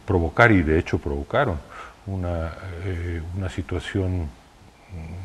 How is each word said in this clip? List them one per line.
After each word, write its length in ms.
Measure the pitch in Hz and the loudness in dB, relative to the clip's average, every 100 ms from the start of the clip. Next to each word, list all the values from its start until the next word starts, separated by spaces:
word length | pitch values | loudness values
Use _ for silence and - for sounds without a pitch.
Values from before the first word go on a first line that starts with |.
| - | 0
provocar, 460 | 92 82 - 117 | 2 4 6 8
y 100 | 98 | 8
de 160 | 76 80 | 6 2
hecho 200 | - 80 | 2 -2
provocaron, 600 | 73 71 71 120 139 73 - - - - 98 | -2 -4 -2 0 0 -2 -6 -16 -18 -16 -8
una, 460 | 95 87 85 80 80 90 82 | -4 -2 -2 -4 -8 -12 -8
eh, 360 | 98 85 87 85 82 92 | -6 -4 -4 -6 -6 -6
una 140 | 92 | -6
situación 800 | - - 87 - 101 92 92 76 - - - - - - 90 80 87 | -6 -6 -6 -2 -2 0 0 -4 -8 -20 -20 -20 -20 -16 -14 -12 -12